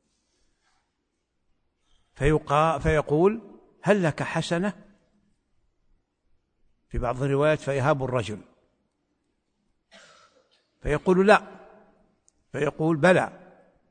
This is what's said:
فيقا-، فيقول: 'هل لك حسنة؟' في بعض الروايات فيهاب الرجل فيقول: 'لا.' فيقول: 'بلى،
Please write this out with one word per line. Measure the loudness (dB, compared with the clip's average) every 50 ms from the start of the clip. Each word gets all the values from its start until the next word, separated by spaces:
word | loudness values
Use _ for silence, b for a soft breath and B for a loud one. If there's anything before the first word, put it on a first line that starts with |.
| _ _ _ _ _ _ _ _ _ _ _ _ _ _ _ _ _ _ _ _ _ _ _ _ _ _ _ _ _ _ _ _ _ _ _ _ _ _ _ _ _ _ _
فيقا-، | -4 -2 0 0 0 -2 0 0 2 2 2 0 -2
فيقول: | 0 0 0 0 0 0 0 2 2 2 2 0 -10 -16 -20 -20 _ _ _ _
'هل | 0 0 2 2 2
لك | -2 -2 -2 -6
حسنة؟' | -6 -4 -6 -4 -4 -4 -4 -4 -6 -8 -10 -18 -20 _ _ _ _ _ _ _ _ _ _ _ _ _ _ _ _ _ _ _ _ _ _ _ _ _ _ _ _ _ _ _ _ _ _ _ _ _ _ _ _
في | -8 -6
بعض | -4 -4 -4 -4 -2
الروايات | -2 0 0 2 0 0 -2
فيهاب | -2 -4 -4 -2 0 0 0 0 -2
الرجل | -4 -4 -4 -4 -6 -10 -14 -14 _ _ _ _ _ _ _ _ _ _ _ _ _ _ _ _ _ _ _ _ _ _ _ _ _ _ _ _ _ b b b b b b b b b _ _ _ _ _ _ _ _ _
فيقول: | -6 -4 -4 -2 0 0 2 4 6 4
'لا.' | 4 4 2 -4 -20 -20 -20 -20 -20 -20 -20 _ _ _ _ _ _ _ _ _ _ _ _ _
فيقول: | -8 -4 -4 -4 -4 -4 -2 -2 -2 2
'بلى، | 2 4 4 4 2 -2 -8 -16 -20 -20 -20 _ _ _ _ _ _ _